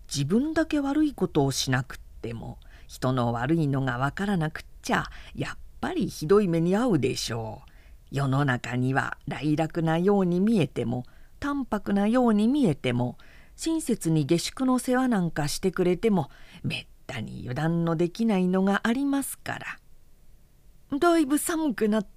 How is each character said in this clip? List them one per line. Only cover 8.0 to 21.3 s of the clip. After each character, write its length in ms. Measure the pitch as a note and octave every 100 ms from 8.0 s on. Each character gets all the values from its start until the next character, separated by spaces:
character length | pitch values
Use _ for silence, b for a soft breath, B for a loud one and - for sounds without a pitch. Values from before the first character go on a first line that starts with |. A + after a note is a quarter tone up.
| b
世 140 | C#3 C#3
の 160 | C3
中 320 | C#3+ B2 - B2
に 180 | B2+
は、 240 | C3 A#2+ - -
楽 160 | B2 D3 D3+ D#3+ E3+
々 20 |
な 140 | E3 E3
よ 220 | F#3 G3+
う 40 |
に 140 | F3+ F3
見 220 | G#3 A3+
え 80 | -
て 160 | -
も、 200 | A#2 B2 - b b -
淡 240 | C#4+ C#4+
泊 280 | B3+ G#3 G#3+
な 140 | G3 G#3
よ 220 | B3 A#3+
う 40 |
に 140 | G#3 A3
見 180 | D4
え 120 | A#3 C#3+
て 160 | B2+
も、 260 | B2 B2 - b b b -
親 260 | D#4+ E4
切 260 | - G#3+ E3
に 160 | D#3+
下 140 | C#3+ E3+
宿 280 | - - C4
の 120 | B3+
世 160 | -
話 140 | B3+ C4
な 100 | G#3+
ん 140 | E3+
か 160 | - D3
し 100 | -
て 140 | F#3+
く 100 | F3+
れ 140 | F3+ F3+
て 140 | A3+
も、 200 | F#3+ C3+ B B B
め 200 | C3 -
っ 40 | - - -
た 120 | B2+
に 200 | C3 B2
油 140 | A#2+
断 300 | B2+ D#3 E3+
の 120 | E3+ D#3+
で 140 | E3+
き 140 | -
な 140 | A3+ F#3+
い 80 | F#3
の 160 | F#3
が 200 | F#3+ G3
あ 80 | G#3+
り 120 | A#3+
ま 200 | C#4 C#4
す 120 | C4+ -
か 220 | - A2+
ら。 80 | - - - - - - - - - - - - - C#4
「だ 220 | F4 E4
い 80 |
ぶ 120 | C#4